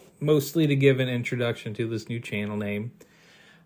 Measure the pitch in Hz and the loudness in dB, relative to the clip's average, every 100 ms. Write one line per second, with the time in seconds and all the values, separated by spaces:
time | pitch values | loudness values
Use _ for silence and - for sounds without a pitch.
0 | - - 143 151 139 165 151 139 139 131 | -20 -6 2 2 2 2 2 6 6 4
1 | 127 123 117 120 120 117 117 104 113 113 | 2 -2 -4 -2 -2 -2 -8 -6 -4 -4
2 | - 117 - 107 104 107 104 104 117 - | -6 -8 -6 -6 -4 -4 -4 -4 -6 -12
3 | - _ _ - - - | -20 _ _ -20 -20 -20